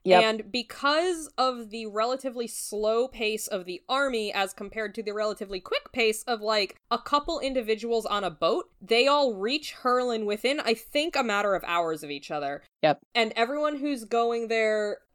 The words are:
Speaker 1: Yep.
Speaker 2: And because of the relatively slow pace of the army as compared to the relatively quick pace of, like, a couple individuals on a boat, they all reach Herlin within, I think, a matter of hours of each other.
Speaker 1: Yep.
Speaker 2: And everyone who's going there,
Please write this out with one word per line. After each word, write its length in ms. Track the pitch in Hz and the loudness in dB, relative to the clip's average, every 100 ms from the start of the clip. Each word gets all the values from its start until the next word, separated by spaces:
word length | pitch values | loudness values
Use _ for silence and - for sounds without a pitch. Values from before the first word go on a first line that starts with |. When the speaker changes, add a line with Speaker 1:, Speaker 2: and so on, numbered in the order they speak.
Speaker 1:
Yep. 200 | - 180 | 6 8
Speaker 2:
And 280 | 220 220 208 | 6 2 -4
because 800 | 247 233 - 277 302 359 339 311 - | -6 -6 -2 2 2 2 -2 -6 -2
of 320 | 262 247 220 | 0 -2 -8
the 160 | 226 220 | -10 -6
relatively 640 | 202 233 262 269 247 233 | -2 0 -2 -4 -6 -8
slow 600 | - - 208 214 226 254 | -8 -8 -2 0 2 0
pace 380 | 220 220 214 - | -2 -2 -2 -4
of 180 | 202 180 | -6 -6
the 160 | 180 - | -10 -2
army 460 | 262 277 233 208 | 0 0 0 -2
as 180 | - 196 | -2 -4
compared 440 | - 202 220 208 220 | -6 -10 -8 -8 -6
to 80 | |
the 100 | 208 | -6
relatively 460 | 208 214 196 196 196 | -4 -4 -4 -8 -8
quick 320 | - 554 - | -4 -4 -2
pace 320 | 254 226 214 | 0 2 0
of, 180 | - 226 | -2 -2
like, 340 | 208 220 196 - - | 0 0 0 -6 -4
a 80 | 233 | -4
couple 420 | - 285 285 330 | 0 0 0 -2
individuals 680 | 269 262 214 220 233 226 214 | -2 -2 -2 -2 0 -2 0
on 160 | 202 | -2
a 80 | 185 | -2
boat, 340 | 160 165 294 - - | 0 2 2 -2 -8
they 240 | 185 233 269 | 2 4 6
all 300 | 294 277 196 | 6 2 0
reach 400 | 208 294 - - | -2 -2 -4 -4
Herlin 420 | 254 247 247 226 208 | 0 2 0 -2 -2
within, 340 | 208 240 294 | 0 0 0
I 140 | - | 0
think, 420 | 226 - 294 320 277 | -2 0 -2 0 0
a 80 | |
matter 300 | 240 202 202 | 0 2 2
of 100 | 185 - | 0 0
hours 360 | 170 170 156 | 0 0 -2
of 60 | 151 | -6
each 220 | 143 - | -10 -6
other. 320 | 156 143 143 - _ | -6 -4 -8 -12 _
Speaker 1:
Yep. 180 | 156 147 _ | 2 2 _
Speaker 2:
And 180 | 233 220 220 | 0 0 2
everyone 420 | 233 294 302 294 | 0 0 -2 -2
who's 280 | 294 269 220 | -4 -4 -2
going 420 | 233 233 233 226 | 0 2 0 0
there, 500 | 226 220 214 208 - _ | 0 2 2 -2 -4 _